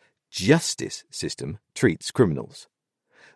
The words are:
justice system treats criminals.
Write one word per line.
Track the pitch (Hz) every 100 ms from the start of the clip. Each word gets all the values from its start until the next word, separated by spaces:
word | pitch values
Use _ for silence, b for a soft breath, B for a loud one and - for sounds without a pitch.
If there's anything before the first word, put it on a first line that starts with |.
| _ _ _
justice | - 95 160 - - 98 - -
system | - 78 - 67 - _
treats | - 123 - -
criminals. | - 107 71 57 - - _ _ _ _ b b